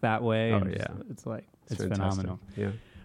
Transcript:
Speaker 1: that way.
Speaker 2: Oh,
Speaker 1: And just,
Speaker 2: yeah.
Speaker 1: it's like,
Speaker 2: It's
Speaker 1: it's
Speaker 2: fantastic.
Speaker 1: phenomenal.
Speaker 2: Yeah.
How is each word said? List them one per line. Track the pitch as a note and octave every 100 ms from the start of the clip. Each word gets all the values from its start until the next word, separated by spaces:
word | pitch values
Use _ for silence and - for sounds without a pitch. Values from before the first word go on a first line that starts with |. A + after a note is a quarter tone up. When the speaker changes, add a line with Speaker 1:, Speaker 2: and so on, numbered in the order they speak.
Speaker 1:
that | A#2 A2
way. | A#2 A2 A2+
Speaker 2:
Oh, | G#2+
Speaker 1:
And | F#2+
just, | -
Speaker 2:
yeah. | - F#2 G#3
Speaker 1:
it's | - -
like, | A2 - _
Speaker 2:
It's | -
Speaker 1:
it's | G2+
Speaker 2:
fantastic. | G2 G2+ G2 G2 F#2+
Speaker 1:
phenomenal. | - - -
Speaker 2:
Yeah. | G2+ A2 - -